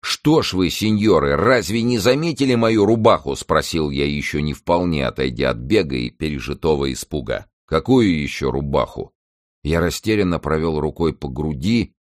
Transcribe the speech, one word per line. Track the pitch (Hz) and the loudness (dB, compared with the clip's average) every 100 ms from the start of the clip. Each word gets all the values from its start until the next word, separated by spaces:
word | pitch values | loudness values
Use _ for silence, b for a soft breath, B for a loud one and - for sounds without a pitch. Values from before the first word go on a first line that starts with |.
| - | -8
"Что | - - 156 | -2 2 2
ж | 117 | 2
вы, | 92 90 | 0 0
сеньоры, | - 107 107 107 85 71 71 | 0 0 2 4 4 4 2
разве | 101 127 90 113 | 2 2 0 -2
не | 117 120 | 0 0
заметили | 101 135 170 143 139 | 2 2 0 0 0
мою | 120 113 113 101 | 2 2 4 4
рубаху?" — | 117 110 90 69 67 | 4 4 2 0 -8
спросил | - 78 80 82 76 | 0 0 0 -2 -2
я, | 69 71 | 0 -2
ещё | 73 71 76 | -2 -4 -2
не | 73 | -4
вполне | 69 - 87 90 78 65 | -4 0 0 2 0 -2
отойдя | - 65 58 65 | -2 -4 -2 -2
от | 58 | -2
бега | 64 107 82 64 | 0 0 0 -4
и | 60 | -6
пережитого | _ 78 71 65 69 80 76 69 | _ -6 -6 -8 -4 0 0 0
испуга. | 64 - 78 62 57 - _ _ | -4 -6 -8 -4 -8 -8 _ _
"Какую | 80 - 131 110 80 | -4 2 4 4 2
ещё | 71 - 65 | -2 -4 -4
рубаху?" | 64 71 69 58 - - _ _ _ _ _ | -4 -2 -2 -2 -6 -14 _ _ _ _ _
Я | 71 82 | -4 0
растерянно | 85 - - 110 95 82 | 0 -2 -2 0 2 0
провёл | 73 78 82 78 | -2 -2 0 -2
рукой | 76 - 82 | -4 -2 -2
по | - 71 | -2 -8
груди | 65 78 69 80 117 98 _ | -6 -4 -4 0 0 -2 _